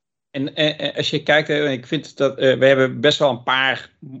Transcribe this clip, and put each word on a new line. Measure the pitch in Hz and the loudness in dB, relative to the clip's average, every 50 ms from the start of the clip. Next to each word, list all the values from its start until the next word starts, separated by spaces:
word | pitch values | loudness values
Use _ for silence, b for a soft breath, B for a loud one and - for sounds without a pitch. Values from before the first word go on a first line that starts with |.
| _ _ _ _ _ _ | _ _ _ _ _ _
En, | - 135 139 156 - | -8 -6 -6 -4 -2
eh, | 160 151 151 147 - 147 143 | -2 -2 -2 -2 -4 -6 -6
eh, | - | -4
als | 143 143 - | -6 -4 -4
je | 156 147 | -4 -4
kijkt, | - - 147 156 156 156 | 0 2 2 2 2 0
hè, | 151 147 147 143 | -2 -2 -2 -2
ik | 131 117 - | -4 -6 -6
vind | - 160 151 - - - | -6 -8 -8 -8 -10 -4
dat, | - 139 131 - - | -2 -2 -2 0 2
eh, | 135 131 127 123 | 2 2 4 4
we | 131 | 4
hebben | 135 139 131 131 127 127 120 | 4 6 4 2 0 0 0
best | 123 147 147 - | 0 0 2 2
wel | 151 135 | 0 0
een | 120 123 | 0 -2
paar, | 123 135 131 131 135 131 120 110 - - _ _ - 139 131 131 | -4 -2 0 0 0 0 -2 -4 -8 -16 _ _ -20 -20 -18 -20